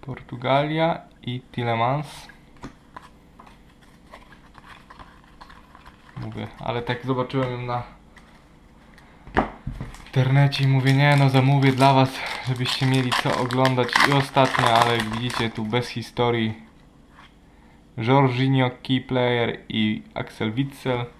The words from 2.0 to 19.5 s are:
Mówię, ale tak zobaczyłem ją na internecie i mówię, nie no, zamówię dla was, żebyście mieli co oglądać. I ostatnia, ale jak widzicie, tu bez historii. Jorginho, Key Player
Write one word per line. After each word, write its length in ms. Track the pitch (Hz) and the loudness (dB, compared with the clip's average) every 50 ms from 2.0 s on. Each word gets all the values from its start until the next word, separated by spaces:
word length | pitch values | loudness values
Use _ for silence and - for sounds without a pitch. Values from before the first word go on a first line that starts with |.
| 151 143 - - - - - - - - - - - - - - - - - - - - - - - - - - - - - - - - - _ - - - - - - - - - - - - - - - - - - - - - - - - - - - - - - - - - - - - - - - - - - - - - - - | -4 -8 -14 -20 -20 -20 -20 -20 -20 -20 -20 -20 -20 -20 -20 -20 -20 -20 -20 -20 -20 -20 -20 -20 -20 -20 -20 -20 -20 -20 -20 -20 -20 -20 -20 _ -20 -20 -20 -20 -20 -20 -20 -20 -20 -20 -20 -20 -20 -20 -20 -20 -20 -20 -20 -20 -20 -20 -20 -20 -20 -20 -20 -20 -20 -20 -20 -20 -20 -20 -20 -20 -20 -20 -20 -20 -20 -20 -20 -20 -20 -20 -14
Mówię, 320 | - 120 110 110 110 107 107 - - - | -12 -12 -10 -10 -10 -10 -10 -12 -12 -8
ale 180 | - 117 120 117 | -6 -6 -6 -4
tak 240 | - 123 120 - | -4 -6 -6 -2
zobaczyłem 440 | 127 135 127 127 - - 135 131 127 | -4 -2 -2 -2 -2 -2 -4 -4 -2
ją 80 | 123 123 | -6 -8
na 240 | 123 120 120 123 120 - - - - - - - - - - - - - - - - - - - - - - - - - - - - - - - - - - - - - - - - - - - - | -8 -6 -6 -6 -8 -10 -16 -20 -20 -20 -20 -20 -20 -20 -20 -20 -20 -20 -20 -20 -20 -20 -20 -20 -20 -20 -20 -20 -20 -20 -20 -20 -20 -4 -2 -2 -2 -2 -8 -14 -14 -14 -12 -10 -12 -14 -14 -18 -20
internecie 580 | - - 135 127 131 131 139 139 139 135 - 139 | -6 -2 0 2 2 4 4 4 4 2 0 0
i 20 | |
mówię, 260 | 135 135 135 127 135 135 | 2 2 2 4 2 2
nie 240 | 135 143 147 147 | 4 4 4 4
no, 140 | 143 139 135 | 6 4 4
zamówię 420 | 123 131 131 135 143 139 135 135 135 | 4 4 4 4 4 4 4 4 4
dla 220 | 123 135 139 139 | 4 4 4 6
was, 260 | 131 131 131 - - - - - - - 123 | 6 4 2 0 -6 -8 -8 -8 -8 -6 -6
żebyście 380 | 131 117 127 120 - - 135 | -4 -4 -4 -4 -4 -2 0
mieli 240 | 131 131 131 131 123 | 2 2 2 0 0
co 300 | 120 - - 147 113 - | -2 -2 0 -2 -2 -2
oglądać. 480 | - 123 120 127 131 131 131 123 123 120 - - - 135 | -2 -2 0 2 2 2 2 0 -2 0 2 2 2 4
I 40 | 143 | 4
ostatnia, 540 | 139 139 - - 139 135 127 - - 131 | 2 0 0 2 2 2 2 2 0 2
ale 300 | 120 113 117 120 120 117 | 4 4 4 4 4 2
jak 140 | 117 110 110 | 0 -2 -4
widzicie, 400 | 110 113 123 123 117 - 117 113 | -6 -6 -6 -6 -4 -2 -4 -4
tu 140 | 113 - 113 | -4 -4 -6
bez 240 | 107 107 123 123 - | -2 -2 -4 -4 -4
historii. 680 | - 123 113 - - - 123 120 117 117 110 110 107 - - - - - - - _ - - _ - - - - _ - - - _ - - - - - - - - | -8 -10 -10 -10 -4 -2 0 0 2 0 0 -2 -4 -6 -14 -20 -20 -20 -20 -20 _ -20 -20 _ -20 -20 -20 -20 _ -20 -20 -20 _ -20 -20 -20 -20 -20 -20 -16 -10
Jorginho, 760 | - 113 113 131 139 139 131 123 120 135 135 135 131 131 123 | -6 0 4 4 6 6 4 2 2 2 2 4 4 2 2
Key 300 | 123 - - - 131 127 | -2 -6 -4 -2 -2 -2
Player 580 | 127 - 131 123 123 123 123 120 117 113 | 0 -2 -2 0 2 2 2 0 0 -2